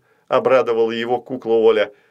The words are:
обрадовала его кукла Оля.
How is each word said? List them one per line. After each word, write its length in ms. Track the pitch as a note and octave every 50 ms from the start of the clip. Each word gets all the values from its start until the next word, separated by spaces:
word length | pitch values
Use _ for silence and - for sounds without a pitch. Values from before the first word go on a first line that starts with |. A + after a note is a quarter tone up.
| _ _ _ _ _
обрадовала 640 | - C3+ B2+ A#2 B2 C3 B2+ A#2 A#2+ A#2 A2+ A2+ A2+
его 300 | A#2 A#2 A#2 A#2 B2 A#2+
кукла 340 | - - C3 A#2 - A2+ A2+
Оля. 380 | A2+ A2 A2+ A2 G#2+ G2+ G2+ - _ _ _